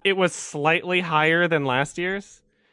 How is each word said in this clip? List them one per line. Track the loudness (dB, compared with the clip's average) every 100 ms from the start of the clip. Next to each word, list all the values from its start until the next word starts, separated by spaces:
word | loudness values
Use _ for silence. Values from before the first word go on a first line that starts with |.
It | -2 2
was | 0
slightly | -2 -10 -2 0 0 0 -2
higher | 0 2 2 2 2
than | 0 0
last | 0 -2 -4
year's. | -6 -6 -10 -20 _ _ _